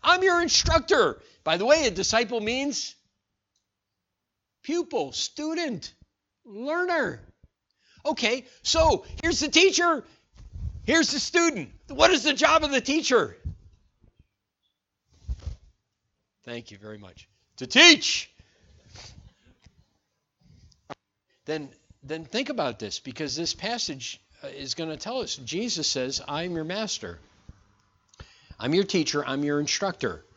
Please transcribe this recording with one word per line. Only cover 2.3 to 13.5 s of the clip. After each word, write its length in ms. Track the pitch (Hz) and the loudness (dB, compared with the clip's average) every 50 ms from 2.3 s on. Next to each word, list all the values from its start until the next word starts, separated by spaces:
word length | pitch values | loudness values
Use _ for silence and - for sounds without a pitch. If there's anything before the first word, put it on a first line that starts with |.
| 247 226 | -2 -4
means 540 | 208 220 240 262 277 294 247 - - - - _ _ _ _ _ _ _ _ _ _ _ _ _ _ _ _ _ _ _ _ _ _ _ _ _ _ _ _ _ _ _ _ _ | -2 -2 -2 -2 -2 -2 -4 -6 -8 -10 -14 _ _ _ _ _ _ _ _ _ _ _ _ _ _ _ _ _ _ _ _ _ _ _ _ _ _ _ _ _ _ _ _ _
pupil, 520 | - - 311 349 339 - - 214 147 135 - | -8 -4 -4 -4 -4 -2 -4 -4 -4 -4 -6
student, 800 | - - - _ - 302 311 320 339 339 294 226 147 - - _ _ _ _ _ _ _ _ _ _ _ | -6 -6 -6 _ -8 -6 -4 -4 -4 -4 -4 -6 -8 -10 -16 _ _ _ _ _ _ _ _ _ _ _
learner. 880 | 240 196 208 240 285 320 349 359 359 339 320 254 165 - - - - _ _ - _ _ _ _ _ _ _ _ _ _ - _ | -18 -14 -10 -6 -4 -2 -2 -2 0 0 -2 -2 -4 -6 -10 -18 -20 _ _ -20 _ _ _ _ _ _ _ _ _ _ -6 _
Okay, 400 | 294 320 - 240 214 240 269 247 - - _ - | -4 -2 0 0 0 0 -2 -6 -16 -20 _ -4
so 420 | - - 330 - - 240 - - - - - | 0 2 4 6 4 4 2 -2 -10 -12 -4
here's 180 | 311 339 311 - | -2 -2 0 0
the 100 | 294 294 | -2 4
teacher, 540 | - 320 370 392 - - 349 349 320 254 - - - _ _ _ _ - - - - - - - - - - | 6 6 6 6 6 4 2 2 2 0 -4 -12 -20 _ _ _ _ -20 -20 -16 -12 -10 -10 -10 -10 -6 0
here's 260 | - 302 330 302 - | 2 4 4 4 2
the 80 | - 277 | 0 -4
student. 500 | - - - 339 339 330 285 196 139 - - - _ | -4 0 2 2 2 4 0 -2 -8 -10 -14 -20 _
What 240 | - 277 269 - 359 | -12 2 4 6 6
is 120 | 359 277 214 | 6 4 2
the 100 | 302 277 | 0 0
job 300 | - 294 302 320 320 311 | 2 4 4 4 4 2
of 80 | 294 | 2
the 100 | 277 254 | 0 0
teacher? 560 | - - 285 320 311 - 262 226 156 - - - _ - | 0 2 0 0 2 4 4 4 2 2 -6 -10 _ -12